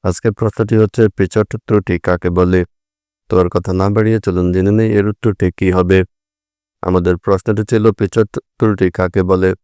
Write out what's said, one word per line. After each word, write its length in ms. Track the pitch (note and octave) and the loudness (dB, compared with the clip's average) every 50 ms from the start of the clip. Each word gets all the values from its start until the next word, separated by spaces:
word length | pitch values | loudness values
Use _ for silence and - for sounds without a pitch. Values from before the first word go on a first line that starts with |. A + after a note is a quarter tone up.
| - | -2
আজকের 300 | G#2 F2 - - A#2 G#2+ - | -2 -4 0 -2 -4 -2 -2
প্রশ্নটি 360 | A2+ G#2+ - - A2+ G#2 A2+ A2 | -4 -4 -2 -4 -2 0 2 2
হচ্ছে, 220 | A2 G#2 - - A2+ G#2 _ | 2 2 2 0 0 0 _
পিচট 320 | - G2 F2+ - G#2+ G#2 _ - A2 _ | -2 -4 -2 0 -2 -2 _ -6 -10 _
ত্রুটি 300 | - A2 G#2 F#2 - F#2 E2+ | 0 0 0 0 0 -4 -4
কাকে 300 | - - F2+ E2+ - F2+ F2 | -2 -2 -2 -2 -2 -2 0
বলে? 240 | F2+ F2+ F2+ F#2 F2+ F2 _ _ _ _ _ _ _ _ _ _ _ _ _ | 2 2 2 2 0 0 _ _ _ _ _ _ _ _ _ _ _ _ _
তো 40 | - - | 0 2
আর 80 | F2+ F2 | 2 2
কথা 220 | - F2+ F2 - F#2 | -2 -4 -4 -2 -2
না 140 | F#2 F#2+ G2+ | 0 0 0
বাড়িয়ে 300 | G#2 G#2+ G#2+ A2 A2+ A2 - | 0 0 0 0 0 0 -2
চলুন 220 | G2+ F2+ F2+ F2+ F2+ | -2 -2 0 0 0
জেনে 200 | F2+ F#2 F#2 G2+ | 0 0 2 2
নেই 180 | G#2 A2 A2+ A2 A2 | 2 2 0 2 0
এর 80 | G#2 G2 | 0 0
উত্তরটি 400 | G#2+ G2+ _ - A2+ G2 _ - F2+ - | 0 -4 _ -2 -4 -2 _ -2 -4 -2
কী 120 | - F#2+ F#2 | -2 -2 0
হবে। 280 | F2+ F#2 F#2 F2 F#2+ F#2+ F#2 _ _ _ _ _ _ _ _ _ _ _ _ _ _ _ - | 2 2 2 4 2 2 2 _ _ _ _ _ _ _ _ _ _ _ _ _ _ _ -4
আমাদের 300 | F2+ F#2 F#2 F2 F2+ F2+ F2 _ | 0 0 0 2 0 -2 -2 _
প্রশ্নটি 400 | - G2 F#2+ - - G#2+ G#2+ G#2+ - | -2 -2 -2 0 -4 -4 -4 -2 -2
ছিল, 140 | A#2 A2 G#2 A2+ | -2 0 0 0
পিচট 380 | G2+ - G#2+ F#2+ - A2+ G#2+ - - - _ _ _ | 0 0 -6 -2 0 -2 -2 -2 -4 -14 _ _ _
ত্রুটি 320 | _ A#2 A2 G#2 F#2+ F#2+ F2+ | _ 0 0 0 0 -2 -2
কাকে 300 | - - F#2 F2+ - G2+ F#2 | 0 -2 -4 -2 0 -2 0
বলে? 260 | F2+ F#2+ F#2 F#2 F#2 F#2+ _ | 0 0 2 2 0 -2 _